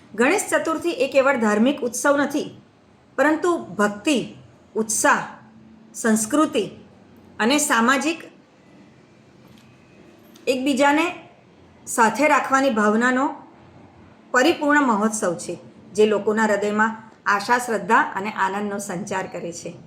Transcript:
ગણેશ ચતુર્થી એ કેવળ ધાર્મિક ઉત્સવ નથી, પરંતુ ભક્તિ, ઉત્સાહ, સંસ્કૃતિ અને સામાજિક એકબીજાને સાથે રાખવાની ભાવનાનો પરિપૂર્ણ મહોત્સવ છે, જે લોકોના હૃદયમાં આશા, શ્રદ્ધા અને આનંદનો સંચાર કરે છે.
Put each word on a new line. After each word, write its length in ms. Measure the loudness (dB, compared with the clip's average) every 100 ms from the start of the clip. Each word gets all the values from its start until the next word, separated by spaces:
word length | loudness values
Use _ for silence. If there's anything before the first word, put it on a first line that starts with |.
| -14
ગણેશ 340 | 0 2 2 0
ચતુર્થી 400 | -2 -2 -4 -4
એ 180 | -2 0
કેવળ 240 | 2 2 2
ધાર્મિક 440 | 2 2 2 0
ઉત્સવ 360 | -6 -2 0 2
નથી, 440 | 0 -4 -6 -14 -20 _ _ _ _ 0
પરંતુ 420 | 2 2 0 -2
ભક્તિ, 760 | -6 -2 -2 0 -2 -2 -2 -14 -20 -20 _
ઉત્સાહ, 480 | -6 -4 0 2 2 -2 -16 -20 -20 -20 -20 -20
સંસ્કૃતિ 760 | -4 0 0 2 0 2 0 -4 -10 -20 -20 -20 -20 -20 -2
અને 180 | 2 2
સામાજિક 600 | 2 2 2 2 0 -6 -12 -20 _ _ -20 -20 -20 _ _ _ _ -20 -20 -20 -20 -20 -20 -20 -20 -20 -20 -8 -4
એકબીજાને 840 | -2 0 2 2 2 0 -4 -20 _ _ -20 -20 -20 -8
સાથે 420 | 0 0 2 2
રાખવાની 420 | 2 2 2 2
ભાવનાનો 640 | 2 2 2 2 0 -2 -6 -18 -20 -20 -20 -20 -20 -20 -20 -2
પરિપૂર્ણ 520 | 2 2 2 2 2
મહોત્સવ 520 | 2 2 0 -2 -4
છે, 240 | -4 -8 -12 -14 -20 -8
જે 140 | 2 2
લોકોના 380 | 4 0 0
હૃદયમાં 680 | 2 0 0 0 0 -2 -18 -8 -2
આશા, 320 | -2 0 -2
શ્રદ્ધા 420 | 0 -4 2 2
અને 320 | 2 -4 -8
આનંદનો 460 | -4 -4 -2 -6 -6
સંચાર 480 | -8 -8 -6 -6 -8
કરે 260 | -10 -12
છે. 220 | -12 -14 -16